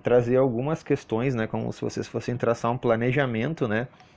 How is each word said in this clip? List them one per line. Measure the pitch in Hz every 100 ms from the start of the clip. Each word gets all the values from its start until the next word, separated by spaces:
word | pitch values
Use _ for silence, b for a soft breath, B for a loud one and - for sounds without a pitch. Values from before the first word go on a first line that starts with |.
trazer | 120 123 117 127
algumas | 135 113 139 160
questões, | - 139 - 113 135
né, | 120 110
como | 113 117
se | -
vocês | 117 107 107
fossem | 107 - 123
traçar | 117 117 117
um | 123
planejamento, | 120 113 123 135 131 110 131 160 123
né, | 107 127 - B